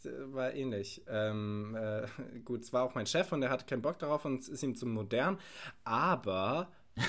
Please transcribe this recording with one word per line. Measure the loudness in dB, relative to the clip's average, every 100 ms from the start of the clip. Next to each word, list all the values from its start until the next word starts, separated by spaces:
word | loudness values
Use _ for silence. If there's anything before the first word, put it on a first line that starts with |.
äh, | -8 -8 -6
war | -2 -2
ähnlich. | 0 -2 -2 -4 -8 -4
Ähm, | 0 0 0 0 -2 -4 -4
äh, | -2 -2 -4 -8
<laughs> | -10 -10
gut, | -4 -4
es | 0
war | 2
auch | 2
mein | 0 0
Chef | 2 2
und | 2
der | 2
hatte | 0 0
keinen | -2
Bock | 0 -2
darauf | 0 0
und | 2 -2
es | -2
ist | -4
ihm | -2 -2
zu | -2
modern, | -2 2 4 4 2 -4 -14 -14 -10
aber, | 2 4 6 4 2 2 4 2 -2 -8 -8 0